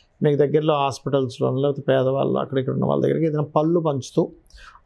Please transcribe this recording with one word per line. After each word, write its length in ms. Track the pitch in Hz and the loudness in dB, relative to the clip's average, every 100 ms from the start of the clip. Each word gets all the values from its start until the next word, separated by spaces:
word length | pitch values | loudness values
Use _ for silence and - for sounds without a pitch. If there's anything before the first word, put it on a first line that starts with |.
| _ - | _ -2
మీకు 140 | 147 143 | 0 2
దగ్గరలో 380 | 139 151 151 | 2 0 2
హాస్పిటల్స్లో 840 | 147 139 123 143 139 131 120 131 131 | 2 0 -2 -2 0 -2 -2 -2 0
లేకపోతే 260 | 143 139 | -2 -2
పేదవాళ్ళు 560 | - 131 131 135 135 131 | 0 2 2 0 0 -2
అక్కడ 200 | 139 131 | -2 -2
ఇక్కడ 160 | 131 | -2
ఉన్న 100 | 127 | -2
వాళ్ళ 180 | 131 143 | 0 2
దగ్గరికి 240 | 131 143 160 | 2 2 0
ఏదైనా 160 | 151 | -2
పళ్ళు 380 | 147 156 156 170 | -2 0 2 2
పంచుతూ 480 | 160 139 - - - - _ - - - | 0 -4 -4 -2 -2 -4 _ -20 -20 -12